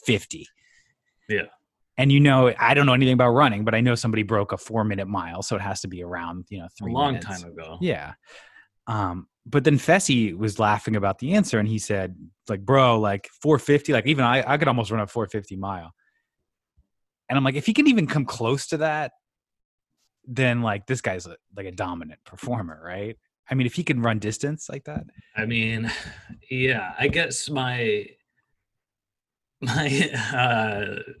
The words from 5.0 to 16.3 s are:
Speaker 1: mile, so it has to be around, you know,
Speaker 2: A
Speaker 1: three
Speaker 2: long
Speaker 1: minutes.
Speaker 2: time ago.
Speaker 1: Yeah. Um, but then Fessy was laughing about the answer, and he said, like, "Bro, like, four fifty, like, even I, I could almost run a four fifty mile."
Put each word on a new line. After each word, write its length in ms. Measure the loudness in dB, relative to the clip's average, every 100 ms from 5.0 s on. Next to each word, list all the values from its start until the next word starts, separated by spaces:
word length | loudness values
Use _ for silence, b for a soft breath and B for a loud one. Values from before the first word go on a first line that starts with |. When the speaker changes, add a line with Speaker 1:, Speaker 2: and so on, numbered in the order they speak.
| -4
Speaker 1:
mile, 360 | -6 -6 -8
so 120 | -6 -4
it 40 |
has 180 | -4 -6
to 60 | -8
be 140 | -10
around, 420 | -10 -10 -8 -10 -12
you 80 | -14
know, 60 | -14
Speaker 2:
A 40 |
Speaker 1:
three 220 | -10 -4
Speaker 2:
long 200 | 0 0
Speaker 1:
minutes. 120 | -2 -8
Speaker 2:
time 240 | -12 -12
ago. 260 | -16 -14 -6
Speaker 1:
Yeah. 340 | -4 -4 -8 -16 B B B B B _ -6
Um, 400 | -4 -4 -6 -12 _ -2
but 180 | 2
then 140 | 4 4
Fessy 580 | 4 2 4 2 2 0
was 220 | -4 2
laughing 380 | 2 2 0 0
about 220 | 0 -2
the 140 | 0
answer, 240 | 2 2 2
and 80 | 0
he 100 | -2
said, 360 | -2 -4 -4 -8 -20 _ -8
like, 160 | -4
"Bro, 360 | 4 6 6 6
like, 280 | 2 -2 -6 _
four 160 | 2 2
fifty, 340 | 4 2 4
like, 140 | 0 2
even 180 | 2
I, 200 | 4 2 2
I 120 | 2
could 100 | 2
almost 220 | 0 0
run 100 | -4
a 60 | -4
four 200 | -4 -4
fifty 300 | -6 -8 -10
mile." 360 | -8 -8 -12 _ _ _ _